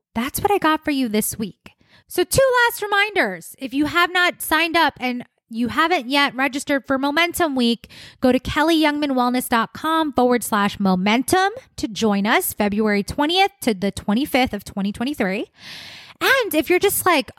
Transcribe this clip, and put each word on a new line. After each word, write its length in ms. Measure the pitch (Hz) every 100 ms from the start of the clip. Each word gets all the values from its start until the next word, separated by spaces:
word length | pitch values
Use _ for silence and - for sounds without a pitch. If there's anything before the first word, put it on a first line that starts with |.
| _
that's 260 | 226 262 -
what 120 | 403
I 80 | 403
got 240 | 311 311
for 80 | -
you 180 | 269 240
this 300 | 208 - -
week. 320 | 208 - - _ _ _ -
So 180 | -
two 240 | 359 - 539 494 480
last 180 | -
reminders. 720 | 415 403 415 381 226 175 - -
If 160 | 262
you 120 | 269 294
have 260 | 330 349
not 300 | 359 359 -
signed 360 | - 311 330 330
up 160 | 294 -
and 260 | 247 247 - _ -
you 200 | 226 240
haven't 400 | 240 330 359 240
yet 260 | 285 285 254
registered 500 | 269 277 - 277 -
for 140 | 269
Momentum 560 | 277 302 349 339 320 262
Week, 340 | 233 226 - - - -
go 100 | 254
to 80 | 254
kelly 380 | - 311 320 320
youngman 340 | 302 294 294
wellness 380 | 254 247 254 -
dot 240 | 233 208
com 400 | - 311 320 311
forward 300 | 254 247 247
slash 360 | - 208 202 -
momentum 720 | 196 185 202 240 269 370 392 494 - -
to 100 | 277
join 400 | 180 220 202 208
us 260 | 330 -
February 480 | - 208 202 214 202
twentieth 500 | - - 302 370 392 -
to 120 | 247
the 160 | 190 202
twenty-fifth 640 | - - 214 294 254 254
of 100 | 202
twenty 280 | - 202 196
twenty-three. 580 | - 247 294 190 202 370 _ - - - - - -
And 320 | 381 539 415
if 160 | 311 269
you're 80 | 349
just 260 | 392 -
like, 280 | 370 311 -